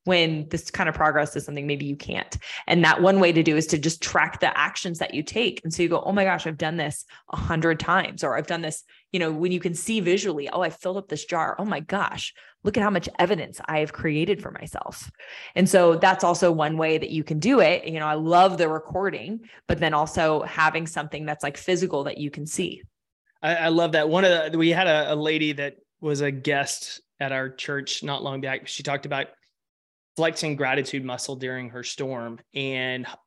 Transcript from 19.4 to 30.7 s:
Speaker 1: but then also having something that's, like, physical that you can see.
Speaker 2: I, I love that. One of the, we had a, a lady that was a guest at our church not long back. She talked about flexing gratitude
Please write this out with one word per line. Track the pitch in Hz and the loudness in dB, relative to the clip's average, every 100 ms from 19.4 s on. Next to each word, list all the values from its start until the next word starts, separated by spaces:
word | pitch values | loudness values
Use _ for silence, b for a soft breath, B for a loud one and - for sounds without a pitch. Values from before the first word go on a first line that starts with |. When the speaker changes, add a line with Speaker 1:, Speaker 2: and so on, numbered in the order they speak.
| B B - | B B -4
Speaker 1:
but | 160 | 0
then | 160 | 2
also | 151 156 185 156 151 | 2 0 2 2 2
having | - - 156 165 160 | 0 2 2 2 -4
something | - 151 143 151 | -8 -8 -8 -8
that's, | 147 | -6
like, | 143 147 | -8 -6
physical | - 180 180 151 143 | -2 0 0 -2 -4
that | - | -6
you | 147 | -8
can | 143 156 | -8 -8
see. | - 175 - - _ _ _ _ _ | -6 -6 -8 -18 _ _ _ _ _
Speaker 2:
I, | 156 170 | 0 2
I | 165 | 2
love | 165 170 | 4 4
that. | 156 151 | 4 4
One | 175 190 | 4 6
of | 170 156 | 4 2
the, | 165 | 2
we | 165 | 4
had | 170 185 | 4 4
a, | 151 147 | 2 2
a | 151 | 0
lady | 151 156 151 | 0 0 0
that | 143 143 - _ _ | -2 -6 -8 _ _
was | 156 143 | -4 0
a | 143 | -2
guest | 139 135 139 139 - - - _ - | -2 0 0 0 -6 -10 -14 _ -8
at | 139 | -4
our | 131 131 | -4 -6
church | 131 - 139 135 - | -8 -6 -6 -6 -6
not | 151 139 | -4 -4
long | 139 135 | -6 -6
back. | 135 135 - | -6 -6 -8
She | - | -8
talked | 143 143 143 | -6 -6 -4
about | 139 139 _ _ _ _ _ _ _ _ - | -6 -6 _ _ _ _ _ _ _ _ -2
flexing | 165 160 160 143 | 0 0 -4 -2
gratitude | 131 | 0